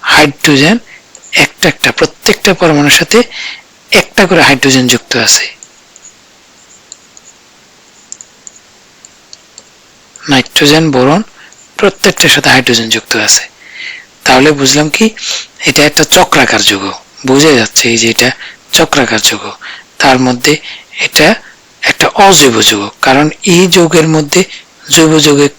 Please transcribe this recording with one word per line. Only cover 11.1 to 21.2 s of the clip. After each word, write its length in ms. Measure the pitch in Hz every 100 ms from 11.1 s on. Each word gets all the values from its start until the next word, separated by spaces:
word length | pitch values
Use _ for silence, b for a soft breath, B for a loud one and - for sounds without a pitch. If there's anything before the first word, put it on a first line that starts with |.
| 170 220 B B B - -
প্রত্যেকটার 540 | 202 - 208 - -
সাথে 140 | - 139
হাইড্রোজেন 340 | 131 123 117 113
যুক্ত 180 | 110 - 117 104
আছে। 160 | - - _ B B B B B _ -
তাহলে 240 | 131 143 147
বুঝলাম 280 | 135 139 151 -
কি, 100 | 220 - B B B _ -
এটা 140 | 139 147
একটা 160 | - 156
চক্রাকার 480 | - 180 156 127 110 104
যৌগ। 160 | 101 98 - - - 131
বুঝে 240 | 135 156 135
যাচ্ছে 260 | 110 - 120
এই 60 | 117
যে 60 | 113
এটা 140 | 113 120 - B B _ -
চক্রাকার 440 | 160 143 120 110 -
যৌগ। 160 | 104 - - B B B _
তার 140 | 143 127 127
মধ্যে 260 | 123 131 151 B B B - -
এটা 200 | -